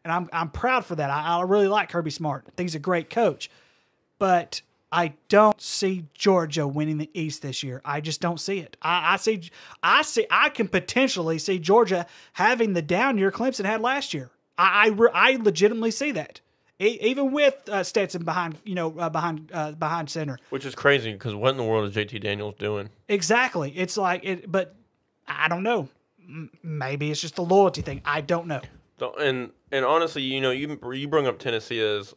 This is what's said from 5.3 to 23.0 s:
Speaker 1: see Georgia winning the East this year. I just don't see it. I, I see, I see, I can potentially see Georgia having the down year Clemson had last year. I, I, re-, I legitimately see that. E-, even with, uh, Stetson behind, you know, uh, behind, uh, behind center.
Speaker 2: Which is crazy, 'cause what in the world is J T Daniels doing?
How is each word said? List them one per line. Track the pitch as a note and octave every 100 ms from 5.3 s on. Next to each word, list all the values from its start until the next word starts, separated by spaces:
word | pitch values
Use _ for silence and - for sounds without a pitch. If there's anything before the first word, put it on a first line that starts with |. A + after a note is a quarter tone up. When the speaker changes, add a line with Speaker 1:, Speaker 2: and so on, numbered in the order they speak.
| G#3 G#3+ -
Speaker 1:
see | - - G3 F#3 D#3+
Georgia | - G3+ F#3 D#3+ D3+ C#3+
winning | C#3+ D3+ D3+
the | D3+
East | F#3 D#3 C#3+
this | C#3+ B2+
year. | C#3 B2+
I | D3 D3
just | D#3 D3+
don't | F3 E3
see | - G3
it. | D3 -
I, | D#3+ F3 D#3+
I | F#3+
see, | A3 G#3+ E3+ - - -
I | E3+ A#3+
see, | D4+ A#3 -
I | F#3+ D4
can | D4 A#3+
potentially | F#3+ F3+ A#3+ C4 F#3+ D#3+ E3
see | F3 F3+
Georgia | D#3+ G#3+ G#3 F3+ E3+ - -
having | - G3+ B3 A3+
the | F3
down | D3+ F#3 C4+ A3
year | F#3+
Clemson | F#3+ B3 B3+
had | G3+ A3
last | A#3 C#4 C4+
year. | D3 B2+ _ _ -
I, | F#3 G3+ A3
I, |
re-, | G#3 A#3
I | F3 A3+ C4
legitimately | G#3+ D#3+ G3+ A3+ A3+
see | A3 D4
that. | G3 C#3+ - _ _ _ -
E-, | G3+ A#3
even | A3 C4 C4+
with, | C#4+ C#4+ C#4 -
uh, | G3+
Stetson | F3+ A3 F#3+ -
behind, | E3 F3 E3+ D3+
you | G#3+
know, | F3+ E3 D#3
uh, | E3
behind, | D#3+ E3+ D#3+ D#3
uh, | F3 D3+
behind | D#3 D#3 E3+ D3+
center. | E3+ D3+ B2+ -
Speaker 2:
Which | C3+
is | C3+
crazy, | A#2 C#3+ C#3 A2+ G2
'cause | A#2
what | G#2 B2+
in | C3+
the |
world | A2+ A2 G2+
is |
J | G#2+ G#2
T | A2+
Daniels | G#2 G2+ G#2 G2+
doing? | G#2 G#2 G2+ _